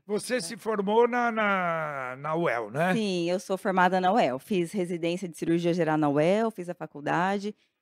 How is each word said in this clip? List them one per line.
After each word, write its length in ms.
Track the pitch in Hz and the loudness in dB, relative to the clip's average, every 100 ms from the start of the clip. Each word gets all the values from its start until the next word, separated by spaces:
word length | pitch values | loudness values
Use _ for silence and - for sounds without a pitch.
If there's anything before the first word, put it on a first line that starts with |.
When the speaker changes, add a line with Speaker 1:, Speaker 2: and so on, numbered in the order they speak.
| - | -6
Speaker 1:
Você 280 | 208 - 247 | -6 -2 -4
Speaker 2:
É. 40 | |
Speaker 1:
se 160 | 165 220 | -4 -8
formou 540 | 214 208 196 220 240 | -4 -2 2 4 4
na, 200 | 247 240 | 2 0
na, 880 | 220 208 190 175 165 151 139 127 131 | 0 0 2 0 -2 -4 -6 -8 -8
na 160 | 151 160 | -4 0
uel, 360 | 160 117 104 | 0 0 -2
né? 220 | 131 180 | 0 0
Speaker 2:
Sim, 360 | 226 208 180 170 | 2 0 -2 0
eu 80 | 185 | -2
sou 200 | - 185 | -2 -4
formada 420 | 208 185 180 185 | 0 4 4 4
na 140 | 180 | 2
uel. 260 | 233 156 131 | 4 2 0
Fiz 320 | - 185 170 | -2 -2 -2
residência 560 | 208 180 170 170 180 175 | -2 -4 -2 -2 -4 -6
de 100 | - | -6
cirurgia 360 | 165 170 170 | 0 2 2
geral 240 | 180 156 156 | 2 2 2
na 100 | 147 | 2
uel, 420 | 143 165 208 226 | 4 4 2 0
fiz 200 | 202 175 | -4 -12
a 40 | |
faculdade, 800 | 170 156 147 143 151 185 202 202 - _ _ | -10 -12 -10 -4 0 0 -2 -6 -10 _ _